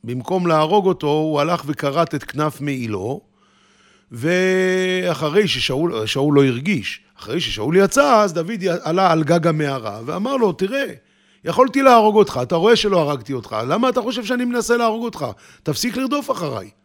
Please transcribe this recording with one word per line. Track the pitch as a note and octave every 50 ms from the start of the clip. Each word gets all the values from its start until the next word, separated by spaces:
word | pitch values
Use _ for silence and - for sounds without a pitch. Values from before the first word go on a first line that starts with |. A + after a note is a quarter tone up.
| -
במקום | A2+ B2 B2+ - - F#3 F#3+ F3+
להרוג | E3+ D#3+ D#3 D#3 D#3 F#3 G#3+ F#3+
אותו, | F#3+ F3+ - -
הוא | D3 D3 D#3 D#3 D#3 D#3 C#3+
הלך | C#3+ D#3+ F3 E3 -
וכרת | C#3 D3+ - - C#3+ C3+ D#3+ E3 D#3+ -
את | D3 -
כנף | - - C3+ D3+ D3+ - -
מעילו, | C#3+ D3 C#3 C3 A#2+ A2+ G#2+ F#2+ F#2 A2 C3+ - _ _ _ _ _ _ _ _ _ _ _ _ _ _ _ _ _ _ B2+
ואחרי | A#2 A#2 D#3+ F3+ F3+ F#3 F#3 F#3 F#3 F#3 F#3 F#3 F#3 F#3 F#3 F#3 F#3 F3+ F3+ D#3+ C#3 D#3+ D3+ D#3+ G3+ G#3+ F3
ששאול, | - C3+ - - C3 C3+ D#3+ E3+ C3+ A2+ A2
שאול | A2 - C#3 C#3 D3+ D3
לא | C#3+ C#3
הרגיש, | C3+ A#2+ A#2+ C3+ F3+ G#3 C#3 G2+ - - - _ _ _ _
אחרי | - - - F3
ששאול | E3 A#2+ G#2+ G#2+ G#2 C3+ E3
יצא, | F#3 G3 F#3+ - C4 C#4+ D4 B3+ G#3+ G#3+
אז | G3 E3
דוד | E3+ E3 E3+ A#3 G3+ F3
י-, | F#3 E3 E3+ -
עלה | D3+ E3 F#3 F#3+ F3+ E3
על | D#3+ D#3
גג | C#3 E3+ F3 D#3
המערה, | E3+ D#3+ D3+ D3+ C#3+ C#3 C3 A2 G#2+ G2+ G#2+ A#2
ואמר | B2+ D#3 F3+ G3+ B3 C#4
לו, | C4 A#3 G3+ E3+
"תראה, | - F#3+ G3 B3 C#4 C#4 B3 - C#3 _ _ _ _ _ _ _ _ _
יכולתי | - E3+ F#3 B3+ C4+ G3 C#4 C#4
להרוג | C4+ B3 A#3 G#3 G#3+ G#3
אותך, | G#3+ G3+ - - B2+ B2
אתה | B2 F3+
רואה | E3 E3+ G#3+ A#3+
שלא | - - G#3 G3 F3
הרגתי | D#3 C#3+ D3 C3+ A2 - C#3
אותך, | B2+ G#2+ - - G#2+ A#2 B2+
למה | D#3 G#3 A#3+ B3+
אתה | B3 B3+ G#3+
חושב | A#3 B3 A#3 A3+
שאני | G3 B3+ B3 B3
מנסה | A#3+ A#3+ A#3+ A3 - A#3+
להרוג | A#3+ A#3 A3+ G#3+ A3+ A3+
אותך? | A#3 - - D3 A#2 G2+ _ _ - - _ _
תפסיק | - D3 - - A#3+ G3
לרדוף | A#3+ C4+ B3+ C#4+ C#4+ - -
אחריי." | C4 - F3 D3 B2 G#2+ F#2+ G#2 _ _